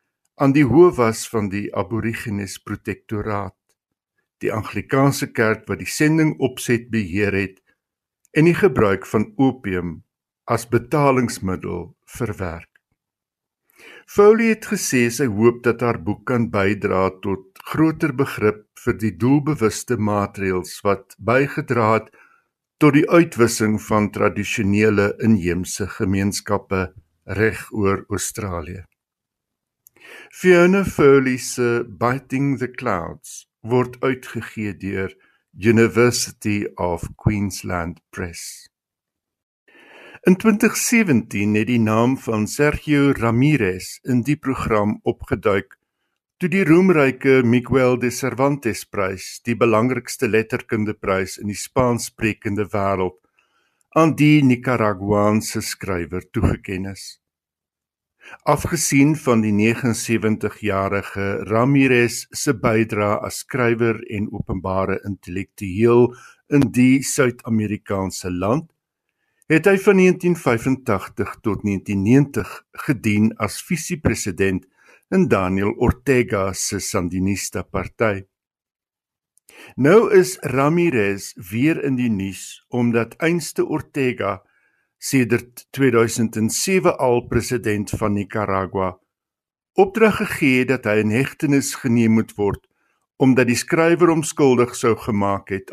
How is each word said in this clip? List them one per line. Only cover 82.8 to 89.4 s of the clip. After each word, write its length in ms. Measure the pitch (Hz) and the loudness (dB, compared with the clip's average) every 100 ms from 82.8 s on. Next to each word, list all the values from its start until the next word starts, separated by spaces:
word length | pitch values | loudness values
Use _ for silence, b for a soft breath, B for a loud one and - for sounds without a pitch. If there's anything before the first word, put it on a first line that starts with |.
| 120 117 113 - | 0 0 -2 -4
einste 480 | 165 170 - - 175 | -2 -2 -4 -4 -4
Ortega, 720 | 151 - 151 131 104 101 95 _ _ _ _ _ _ | -4 -6 -4 -4 -2 -4 -6 _ _ _ _ _ _
sedert 720 | - 135 123 117 - - - - | -2 0 2 0 -4 -20 -14 0
tweeduisend 640 | 135 117 113 - 113 110 | 2 4 2 0 -2 -2
en 100 | 110 | -2
sewe 460 | - - 190 180 - | -2 0 0 0 0
al 300 | 131 120 120 | 0 0 0
president 640 | 117 107 123 113 104 104 - | -4 -2 -4 -2 -4 -4 -4
van 160 | 110 101 | -2 -2
Nicaragua, 800 | 95 110 101 95 95 98 92 90 _ _ _ _ | -4 -6 -2 -2 -4 -4 -4 -6 _ _ _ _